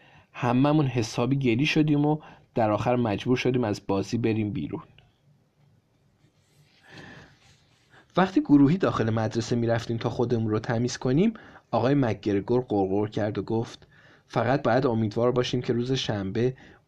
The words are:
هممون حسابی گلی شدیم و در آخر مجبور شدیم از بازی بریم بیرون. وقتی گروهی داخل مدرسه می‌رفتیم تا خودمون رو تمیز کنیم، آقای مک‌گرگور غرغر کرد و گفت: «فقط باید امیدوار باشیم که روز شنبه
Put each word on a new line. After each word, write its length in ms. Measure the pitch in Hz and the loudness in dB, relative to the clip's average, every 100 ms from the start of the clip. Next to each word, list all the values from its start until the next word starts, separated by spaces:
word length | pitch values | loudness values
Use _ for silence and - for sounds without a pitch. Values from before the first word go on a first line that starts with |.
| - - _ | -20 -20 _
هممون 520 | - 123 123 143 151 135 | -6 0 2 4 2 2
حسابی 500 | 123 110 - 120 139 | 0 -2 -2 -2 0
گلی 300 | 131 117 151 | 0 2 2
شدیم 400 | 160 151 147 147 | 2 2 2 2
و 140 | 151 - - _ - | 0 -6 -20 _ -2
در 160 | 110 | 0
آخر 240 | 104 123 123 | 2 0 0
مجبور 420 | 117 98 120 127 | 0 -2 0 0
شدیم 260 | 131 127 | 0 0
از 180 | 113 98 - | -2 -4 -2
بازی 300 | 98 98 113 | -2 -2 -2
بریم 340 | 117 110 104 | 0 0 -2
بیرون. 320 | 98 73 - - - _ _ _ _ _ _ _ _ _ _ _ _ _ _ _ _ _ _ - - - - - _ _ _ _ _ _ - _ - | -4 -8 -10 -14 -20 _ _ _ _ _ _ _ _ _ _ _ _ _ _ _ _ _ _ -20 -20 -20 -20 -20 _ _ _ _ _ _ -20 _ 0
وقتی 240 | 190 - | 2 2
گروهی 360 | 302 143 139 185 | 4 6 6 4
داخل 320 | 143 110 113 | 0 0 0
مدرسه 460 | 110 110 113 113 120 | 0 0 -2 -2 0
می‌رفتیم 420 | 117 113 - 117 | 0 0 -2 -4
تا 120 | 120 | -4
خودمون 400 | 120 120 117 113 | -2 -2 0 0
رو 100 | 107 | -2
تمیز 380 | 110 113 123 - | -2 -2 -2 -2
کنیم، 360 | 131 135 220 220 - - - | 0 2 2 -2 -16 -20 -4
آقای 220 | 117 120 | 0 2
مک‌گرگور 680 | 143 123 95 107 101 95 120 127 | 2 2 0 -2 -2 0 -2 0
غرغر 380 | 104 95 101 107 | 0 2 0 -2
کرد 300 | 113 107 104 | -2 -4 -4
و 60 | |
گفت: 440 | 95 113 117 - - _ - - _ | -4 -4 -6 -12 -20 _ -20 -20 _
«فقط 360 | 127 117 123 | -2 0 0
باید 220 | 120 120 135 | 2 2 2
امیدوار 460 | 113 110 113 120 | 0 -2 0 0
باشیم 300 | 120 123 123 | 0 -2 -2
که 120 | 123 | -2
روز 180 | 120 123 | -2 -2
شنبه 640 | 131 - 107 95 107 123 131 - - | -4 -4 -4 -4 -2 -2 -4 -16 -20